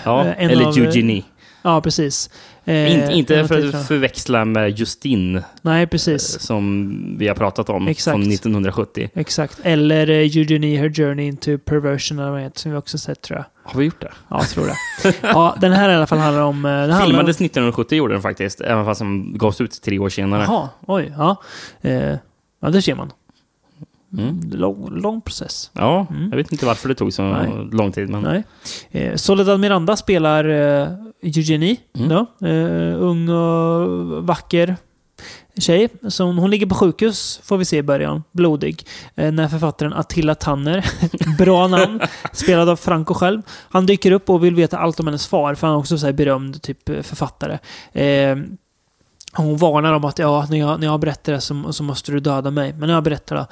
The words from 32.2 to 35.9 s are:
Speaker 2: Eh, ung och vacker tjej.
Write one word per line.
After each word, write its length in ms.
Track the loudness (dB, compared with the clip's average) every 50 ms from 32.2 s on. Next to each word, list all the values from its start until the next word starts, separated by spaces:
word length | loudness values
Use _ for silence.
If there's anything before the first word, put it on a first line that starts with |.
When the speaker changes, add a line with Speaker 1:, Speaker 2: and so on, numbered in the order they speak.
| 0 -2 _ -6 -2
Speaker 2:
Eh, 560 | 0 0 0 0 0 0 0 -2 -2 0 0
ung 260 | 0 0 0 0 0 0
och 960 | 0 0 0 0 0 0 0 0 0 0 0 -2 -2 -4 -4 -6 -6 -4 -2
vacker 500 | -2 -2 -2 -2 -2 0 0 2 0 -2 -6 -10 _ _ _ _ _ _ -20 -20 -20 -20 -20 _ _ _ -4
tjej. 300 | 0 2 4 4 4 2